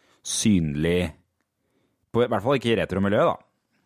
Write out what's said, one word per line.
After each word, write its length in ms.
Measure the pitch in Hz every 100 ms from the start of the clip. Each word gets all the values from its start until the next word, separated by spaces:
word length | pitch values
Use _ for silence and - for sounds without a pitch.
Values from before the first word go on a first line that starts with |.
| _ _ -
synlig, 880 | - 113 95 78 71 80 90 85 - _ _ _ _ _ _ _ _ _
på, 100 | 113
i 40 | 120
hvert 160 | 110
fall 140 | 110 139
ikke 140 | 117
i 40 | 104
retromiljøet, 440 | 80 92 98 107 160
da. 120 | - _ _ _ _